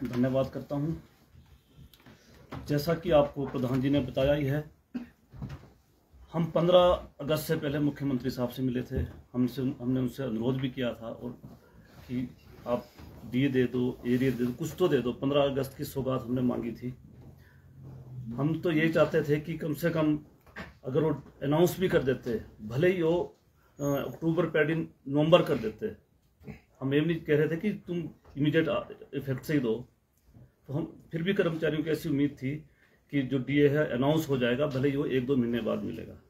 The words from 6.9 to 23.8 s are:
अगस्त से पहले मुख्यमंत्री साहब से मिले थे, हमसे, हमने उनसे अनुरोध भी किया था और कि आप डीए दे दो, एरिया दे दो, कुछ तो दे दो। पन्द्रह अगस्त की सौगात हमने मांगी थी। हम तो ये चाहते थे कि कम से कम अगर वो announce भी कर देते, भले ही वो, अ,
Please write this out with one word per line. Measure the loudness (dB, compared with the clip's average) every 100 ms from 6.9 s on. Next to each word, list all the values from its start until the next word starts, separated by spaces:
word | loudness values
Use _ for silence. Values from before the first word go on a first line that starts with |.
| 4 -2 -8
अगस्त | -2 -2
से | 0 -2
पहले | -2 0
मुख्यमंत्री | 0 0 -2 -2 -2
साहब | -2 -4
से | -2
मिले | -2 -2
थे, | -4 -4 -4 -8 -6
हमसे, | -2 0 0
हमने | -4 -4 -2 0
उनसे | -2 -4
अनुरोध | -6 -2 -2 -2
भी | -4
किया | -4 -4
था | -6 -10
और | -10 -12 -12 -18 -20 -20 -20 -20 -20 -8
कि | -6 -6 -10 -20 -12 -4
आप | -4 -4 -18 -20 -18 -4
डीए | 0 2
दे | 4
दो, | 2 0 -2 -2 0
एरिया | 2 2
दे | 0 -2
दो, |
कुछ | -2 -6 0
तो | 2
दे | 2
दो। | 0
पन्द्रह | -2 0 2
अगस्त | 2 0 -4 -8
की |
सौगात | -8 -6 -2 -4
हमने | -2 0
मांगी | 0 0 -4
थी। | -6 -10 -12 -18 -20 -20 -20 -20 -20 -20 -20 -18 -18 -16 -12 -8 -2
हम | -2 0
तो | 0
ये | 2 4
चाहते | 4 4 4
थे | 2 0
कि | -2 -6
कम | -4
से | -2 0
कम | 2 2 0 -4 -20 -20 -16 -16 -14 -2
अगर | 2
वो | 2 0 -6 -6
announce | 0 4 4 2
भी | 2
कर | 2
देते, | 2 -2 -2 -6 -6 -14
भले | -6 2 2
ही | 4
वो, | 2 2 -2 -8 _ _ _
अ, | -6